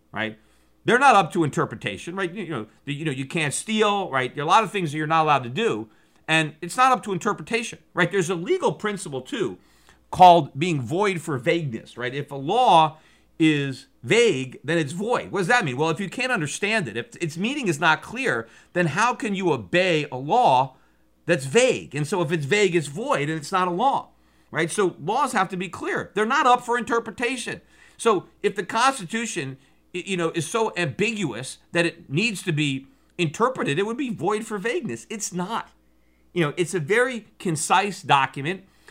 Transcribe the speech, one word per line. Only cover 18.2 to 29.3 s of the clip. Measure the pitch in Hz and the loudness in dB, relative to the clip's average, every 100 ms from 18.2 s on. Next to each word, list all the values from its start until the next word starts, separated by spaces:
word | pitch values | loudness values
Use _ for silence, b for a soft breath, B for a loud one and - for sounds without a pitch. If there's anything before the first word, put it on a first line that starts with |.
| 247 120 110 B B | -2 -2 -6 B B
then | 175 170 | -2 0
how | 147 233 | 2 0
can | 226 226 190 | 0 -4 -2
you | 185 | 0
obey | 139 95 175 185 156 143 | -2 0 0 2 0 -2
a | 127 | -6
law | 143 226 220 127 139 b b b b _ - | 0 2 4 4 2 b b b b _ -2
that's | 170 135 | -2 2
vague? | 208 254 131 78 143 | 4 4 2 -4 -6
And | 147 | -2
so | 180 | -2
if | 156 | 0
it's | 175 139 | -2 0
vague, | 208 196 170 | 2 4 2
it's | 147 | -2
void, | 147 269 208 143 | -6 -2 -2 -2
and | 160 | -6
it's | - | -4
not | 190 185 | 0 0
a | |
law, | 175 262 214 - _ b b b | 0 0 0 -6 _ b b b
right? | 135 165 | -4 -2
So | 214 185 - | 0 0 0
laws | 143 240 285 | -2 0 0
have | 220 185 | 0 -2
to | 180 | -4
be | 185 | -8
clear. | - 320 254 - | -8 -6 -6 -4
They're | - 214 | -2 0
not | 285 269 | 2 4
up | 247 233 | 4 2
for | 240 | -4
interpretation. | 233 240 226 185 247 254 214 139 b b b b | 0 -2 -2 -6 -4 -4 -8 -12 b b b b
So | - 196 - _ | 2 2 -2 _
if | 202 196 | -2 -2
the | 180 | -4
Constitution, | 226 262 269 175 226 226 | 2 2 2 -4 -4 -4